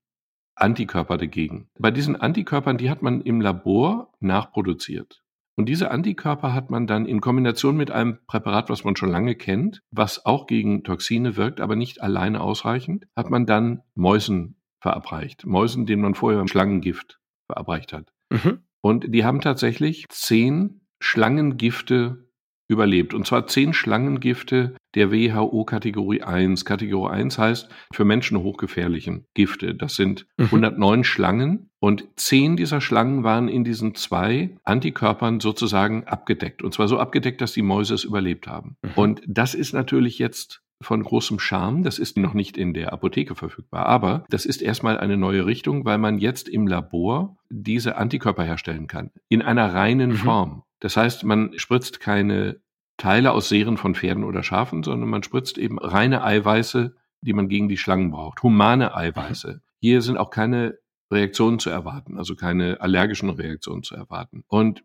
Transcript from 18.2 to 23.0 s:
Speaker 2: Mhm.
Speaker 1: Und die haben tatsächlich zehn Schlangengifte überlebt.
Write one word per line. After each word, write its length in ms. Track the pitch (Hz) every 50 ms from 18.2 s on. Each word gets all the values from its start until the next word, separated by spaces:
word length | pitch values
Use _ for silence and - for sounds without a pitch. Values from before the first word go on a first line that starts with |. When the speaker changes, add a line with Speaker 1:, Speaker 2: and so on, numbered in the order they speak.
| _ -
Speaker 2:
Mhm. 280 | - 117 - 170 233 - _ _ _ _ -
Speaker 1:
Und 300 | 104 110 120 - - 110
die 100 | 117 107
haben 160 | 117 135 139
tatsächlich 640 | - 151 131 127 - 120 117 - 151 151 160 - - -
zehn 720 | - - - - 117 113 117 127 143 165 196 202 - - _ _ _ -
Schlangengifte 1300 | - - - 175 - - 131 156 151 147 131 120 117 117 120 - - - 127 127 120 120 127 123 - _ _ _ _ _ _ _ _ -
überlebt. 440 | 110 107 110 104 95 90